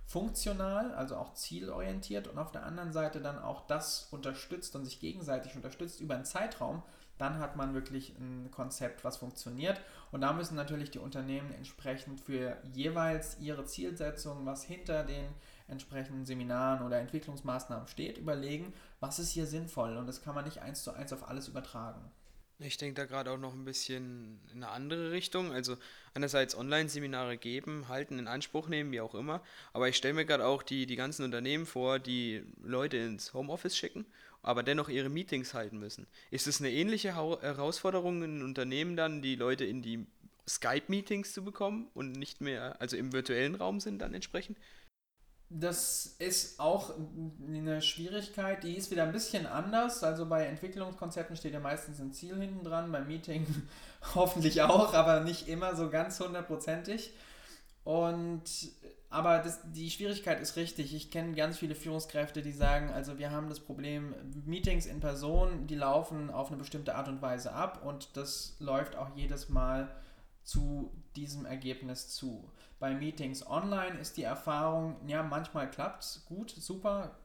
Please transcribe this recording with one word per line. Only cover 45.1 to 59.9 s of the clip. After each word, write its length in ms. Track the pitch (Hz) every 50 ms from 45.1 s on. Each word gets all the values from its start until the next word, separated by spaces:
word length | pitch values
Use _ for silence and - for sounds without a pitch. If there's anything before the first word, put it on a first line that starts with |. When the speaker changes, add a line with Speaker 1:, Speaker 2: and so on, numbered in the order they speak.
| _ _ _ - - - - -
Speaker 1:
Das 640 | 170 156 170 175 170 - - - - - - - - -
ist 420 | 175 185 185 - - - - -
auch 320 | 151 160 190 196 - - - 160 156 156 - 160 160 156 156 - 139
eine 340 | 151 156 156 156 156 156 156
Schwierigkeit, 840 | 156 - - 165 170 185 202 208 196 - - 202 190 196 190 190 165
die 120 | 170 175
ist 140 | 196 - -
wieder 140 | 185 170 160
ein 80 | 160
bisschen 340 | 180 226 - - - 185 165
anders. 580 | - - 156 185 202 220 226 240 240 233 - 165
Also 220 | 160 160 165 165
bei 180 | 160 165 156 151
Entwicklungskonzepten 920 | 139 156 - 185 185 185 196 185 185 185 - 175 170 - 175 165 - 165
steht 180 | 160 - 147 151
ja 60 | 147
meistens 400 | 143 139 151 151 - 156 147 143
ein 120 | 135 135
Ziel 240 | 135 - 170 180 190
hinten 280 | 196 196 190 190 185 170
dran, 280 | 160 165 165 170 170
beim 140 | 151 139 135
Meeting 400 | 147 160 160 - 170 151 160 156 151 143 151 - - - -
<laughs> 340 | - - - - - - -
hoffentlich 460 | 180 185 180 - 170 160 156 - 160
auch, 320 | 151 151 180 208 208 -
aber 280 | 175 160 160 165 160 156
nicht 280 | 160 170 165 - - 156
immer 260 | 165 175 185 185 175
so 140 | 165 165 147
ganz 320 | 156 160 180 190 - -
hundertprozentig. 920 | 180 175 175 175 165 - 156 151 - 160 160 - - 190 220 220 - - - - - - - - - - - - - - - -
Und, 600 | - 151 160 170 170 170 170 170 170 170 170 165 160 - - - 165 156 - - 139 139 - - - -
aber 300 | - 156 165 170 165 165
das, 220 | 165 170 - - - 160
die 160 | 160 160 165 165